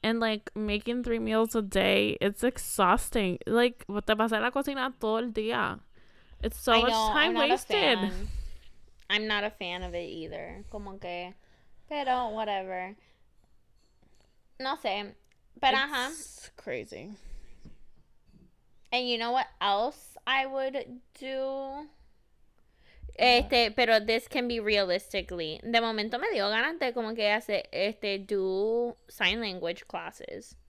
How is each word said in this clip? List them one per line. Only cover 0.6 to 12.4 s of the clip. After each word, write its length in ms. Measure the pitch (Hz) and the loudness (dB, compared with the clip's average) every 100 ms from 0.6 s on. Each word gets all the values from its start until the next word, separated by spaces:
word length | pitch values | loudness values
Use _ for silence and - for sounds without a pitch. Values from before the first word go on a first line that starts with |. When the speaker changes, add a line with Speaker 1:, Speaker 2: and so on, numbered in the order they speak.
| 214 208 214 247 | -2 -2 -2 -4
Speaker 1:
three 140 | 247 226 | -2 -2
meals 380 | 226 220 226 233 | 2 2 4 2
a 80 | |
day, 540 | 202 196 196 202 214 - | 0 2 4 4 2 2
it's 220 | 202 208 | 0 2
exhausting. 960 | 240 254 - - 190 220 - 233 190 180 - | -2 0 -8 2 4 6 4 0 0 -2 0
Like, 320 | 233 247 240 - | 4 4 0 -8
te 260 | 202 202 | -6 0
pasas 200 | 220 226 | 2 4
en 80 | 220 | 2
la 80 | 226 | 0
cocina 420 | 277 277 277 262 254 | 0 -2 -2 -4 -4
todo 160 | 220 220 | -2 0
el 140 | 240 | 0
día. 480 | 214 214 240 - - - - - - - - | -4 -2 -2 -2 -4 -12 -20 -20 -20 -20 -6
It's 160 | - - | -6 -4
so 140 | - | 4
Speaker 2:
I 80 | 233 | 6
Speaker 1:
much 100 | 233 | 6
Speaker 2:
know, 160 | 226 220 | 4 4
Speaker 1:
time 220 | 214 311 | 4 4
Speaker 2:
I'm 40 | |
not 120 | 349 285 | 4 4
a 40 | |
Speaker 1:
wasted. 440 | 381 - 415 339 226 | 2 2 2 4 4
Speaker 2:
fan. 120 | 202 - 202 - - - - - - - - | 2 -2 -4 -6 -8 -10 -16 -20 -20 -20 -4
I'm 180 | 208 214 | -2 0
not 160 | 208 | 0
a 60 | 208 | -2
fan 320 | 208 180 180 | -6 -8 -6
of 140 | 180 175 | -6 -6
it 120 | 175 | -8
either. 560 | 165 160 160 156 175 208 | -8 -10 -10 -12 -14 -14
Como 300 | 214 202 196 | -12 -12 -12
que, 340 | 185 175 180 185 _ _ - - - | -10 -8 -10 -14 _ _ -20 -20 -8
pero 400 | 294 262 254 240 | -4 0 0 0
whatever. 680 | 214 | -4